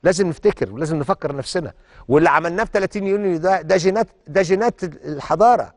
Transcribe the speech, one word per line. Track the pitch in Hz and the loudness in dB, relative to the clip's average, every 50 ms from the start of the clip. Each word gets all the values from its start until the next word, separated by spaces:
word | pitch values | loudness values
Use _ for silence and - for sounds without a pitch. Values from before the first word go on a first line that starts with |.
| - | 2
لازم | 170 190 165 196 175 | 0 2 2 0 -2
نفتكر | 156 - - 208 196 - 131 95 | -2 0 0 0 0 0 -6 -6
ولازم | 98 120 160 151 165 151 | -6 -8 -6 -4 -4 -4
نفكر | 143 123 196 - - 156 143 | -2 -2 -4 -4 -4 -8 -6
نفسنا. | 139 127 - - 185 160 104 - _ _ _ _ - - - | -6 -8 -6 -6 -6 -6 -6 -14 _ _ _ _ -20 -4 2
واللي | 127 147 160 170 | 4 4 4 4
عملناه | 143 156 160 170 170 190 226 | 2 2 0 0 -2 -2 -4
في | - | -2
تلاتين | - 208 190 180 - 208 196 196 | -2 -2 -2 -2 -4 -6 -4 -2
يونيو | 190 208 208 196 175 160 | -2 -2 -2 -2 -4 -2
ده، | 156 185 190 185 | 0 0 0 0
ده | 156 156 190 185 | 0 0 0 2
جينات، | 160 190 185 214 226 - _ _ _ - | 2 2 0 0 -2 -4 _ _ _ -2
ده | 143 190 | 0 0
جينات | 196 156 190 190 220 240 - _ - | 2 2 0 0 0 -2 -2 _ -10
الحضارة. | 170 - - - 147 151 143 - - 165 165 208 240 247 202 117 90 _ | -10 -10 -12 -12 -10 -10 -10 -4 -4 0 4 6 4 4 4 0 -6 _